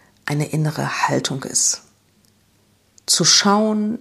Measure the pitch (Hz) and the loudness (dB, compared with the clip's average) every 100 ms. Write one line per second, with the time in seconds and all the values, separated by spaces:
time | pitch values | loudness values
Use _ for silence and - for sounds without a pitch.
0 | _ _ - 147 156 156 156 156 139 - | _ _ -4 -4 -2 0 -2 -2 -4 -2
1 | - 135 135 135 - - - - - _ | -2 -2 -2 -6 -4 -2 -2 -2 -10 _
2 | _ _ _ _ _ _ _ _ _ _ | _ _ _ _ _ _ _ _ _ _
3 | - - 170 - 208 202 214 214 214 226 | -2 0 4 4 4 4 2 0 -2 -4